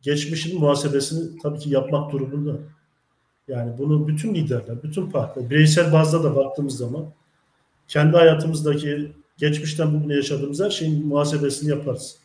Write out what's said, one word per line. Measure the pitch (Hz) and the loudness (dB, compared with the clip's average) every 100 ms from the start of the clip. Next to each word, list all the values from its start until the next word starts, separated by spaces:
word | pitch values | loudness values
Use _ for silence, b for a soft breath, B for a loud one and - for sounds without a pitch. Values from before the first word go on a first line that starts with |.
geçmişinin | 127 147 - 160 165 180 | -2 -2 -2 -6 -6 0
muhasebesini | 147 143 156 139 135 160 165 - | 2 2 2 0 -2 -4 -6 -6
tabii | 147 147 | -8 -6
ki | 147 | -2
yapmak | 135 - 147 - | 0 0 -2 -2
durumunda. | 139 131 143 147 139 - _ _ _ _ _ _ _ - | -6 -4 -4 -6 -6 -10 _ _ _ _ _ _ _ -10
Yani | 127 120 117 | -6 -6 -4
bunu | 143 151 151 | 0 2 2
bütün | 151 226 | -2 -2
liderler, | 185 139 123 - 120 | -2 -2 -2 -4 -10
bütün | 156 196 165 | -8 -6 -4
partiler, | 143 117 - 120 | -4 -4 -6 -2
bireysel | 147 156 156 165 | 6 6 6 4
bazda | 156 156 160 | 4 4 2
da | 151 139 | 2 2
baktığımız | 135 - 139 120 | 0 -2 -6 -4
zaman | 120 143 156 - _ _ _ _ _ _ _ | -6 -6 -10 -14 _ _ _ _ _ _ _
kendi | 147 151 170 | 2 4 8
hayatımızdaki | 165 156 160 156 151 147 147 147 147 - _ _ | 8 6 0 -2 0 -2 -2 -6 -6 -12 _ _
geçmişten | 151 151 156 - 156 | -2 0 -4 -2 0
bugüne | 151 147 | 0 0
yaşadığımız | 143 135 139 139 143 | -2 -2 -4 -4 -2
her | 202 | -2
şeyin | 196 160 151 151 | -2 -2 0 0
muhasebesini | 143 147 151 143 135 151 | 0 0 0 -2 -2 -2
yaparız. | 139 143 120 - - | -2 -4 -8 -8 -18